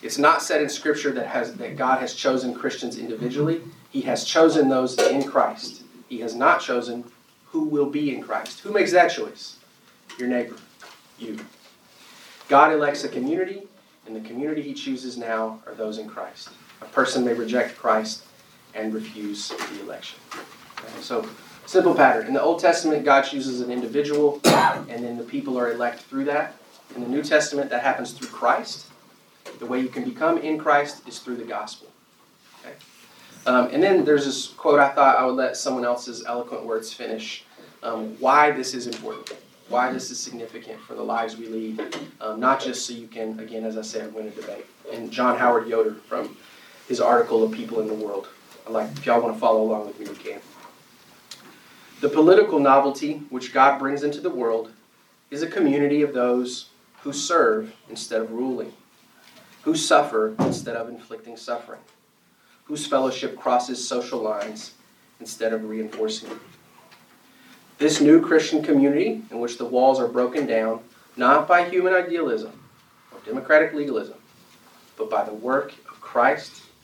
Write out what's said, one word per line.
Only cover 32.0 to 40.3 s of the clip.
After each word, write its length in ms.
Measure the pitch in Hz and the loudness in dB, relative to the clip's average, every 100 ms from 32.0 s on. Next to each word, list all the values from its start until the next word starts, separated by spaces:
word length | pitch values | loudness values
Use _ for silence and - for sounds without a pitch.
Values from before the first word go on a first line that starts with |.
| _ _ _ _ _ - | _ _ _ _ _ -20
Okay? 140 | - - - - - - - - - | -20 -20 -20 -20 -20 -20 -20 -6 2
Um, 220 | 127 123 | 4 4
and 100 | 143 | 4
then 220 | 190 185 | 4 6
there's 220 | 147 147 139 | 6 4 4
this 220 | 131 - | -4 -8
quote 300 | - 160 143 | -4 4 6
I 120 | 139 | 6
thought 260 | - 135 117 | 6 4 6
I 80 | |
would 120 | 127 127 | 2 0
let 200 | 131 - | -2 -2
someone 280 | 139 127 | -4 -2
else's 400 | 120 123 - 113 113 | -2 -4 -6 -12 -8
eloquent 380 | 120 120 110 | -8 -6 -10
words 280 | 113 110 110 | -6 -6 -6
finish, 520 | - 117 113 - - - - - - | -12 -8 -8 -8 -14 -16 -20 -20 -12
um, 340 | 117 113 110 110 | -8 -6 -8 -2
why 320 | 127 143 147 | 4 6 6
this 240 | 131 127 | 2 -4
is 120 | 127 120 | -8 -8
important, 460 | 110 110 107 - - - _ - | -8 -10 -12 -12 -18 -20 _ -4
why 240 | 120 127 | 0 0
this 180 | 131 - | -2 -8
is 80 | 123 | -12
significant 600 | - | -12